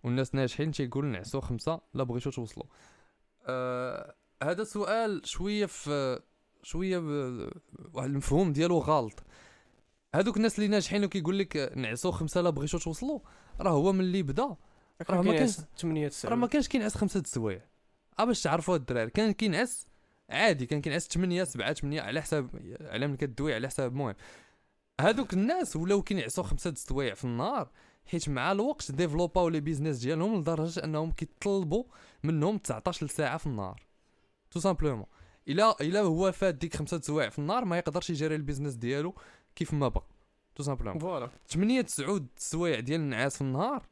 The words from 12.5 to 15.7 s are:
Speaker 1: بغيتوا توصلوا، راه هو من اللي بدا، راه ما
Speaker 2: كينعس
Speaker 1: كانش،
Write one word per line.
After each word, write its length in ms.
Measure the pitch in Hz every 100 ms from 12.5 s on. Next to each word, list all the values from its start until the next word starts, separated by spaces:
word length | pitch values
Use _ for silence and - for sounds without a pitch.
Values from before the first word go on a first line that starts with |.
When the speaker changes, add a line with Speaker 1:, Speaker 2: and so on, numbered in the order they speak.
Speaker 1:
بغيتوا 300 | 143 147 170
توصلوا، 400 | 165 151 262 285 - - - -
راه 100 | 190
هو 220 | 151 175
من 80 | 190
اللي 220 | 185 190
بدا، 340 | 147 139 269 185 - _ _ _ 165
راه 120 | 185
ما 100 | 196
Speaker 2:
كينعس 240 | 160 247 185
Speaker 1:
كانش، 120 | 156